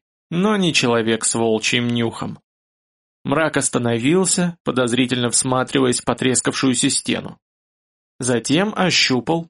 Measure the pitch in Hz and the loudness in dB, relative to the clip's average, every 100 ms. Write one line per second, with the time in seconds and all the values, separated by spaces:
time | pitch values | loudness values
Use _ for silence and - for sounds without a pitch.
0 | _ _ - 170 208 208 175 151 123 117 | _ _ -6 0 0 2 2 2 2 2
1 | 113 113 - 117 113 110 - 123 120 120 | 2 0 0 0 2 0 0 0 0 -2
2 | 113 - - - _ _ _ _ _ _ | -2 -4 -10 -10 _ _ _ _ _ _
3 | _ _ 131 143 156 143 - 127 120 117 | _ _ -2 0 2 0 0 0 0 0
4 | 131 180 185 - 175 - - 123 123 120 | 2 2 2 0 -2 -4 -4 0 0 0
5 | 123 123 120 - 131 127 127 139 127 123 | 0 0 0 0 0 0 0 2 2 0
6 | - 120 127 120 139 - 135 120 139 - | -2 -2 0 0 -2 0 0 2 0 -2
7 | - 92 95 - _ _ _ _ _ _ | -2 -4 -6 -16 _ _ _ _ _ _
8 | _ - 123 120 - 151 208 202 180 - | _ -6 -2 -2 0 0 0 0 0 2
9 | - 127 139 165 | 2 0 0 -4